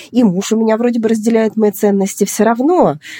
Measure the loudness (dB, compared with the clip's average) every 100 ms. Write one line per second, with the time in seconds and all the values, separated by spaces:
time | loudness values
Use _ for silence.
0 | -6 0 2 0 -2 0 0 0 0 0
1 | 0 0 0 0 0 0 -2 0 0 0
2 | -2 -2 -4 0 0 0 2 2 2 0
3 | -10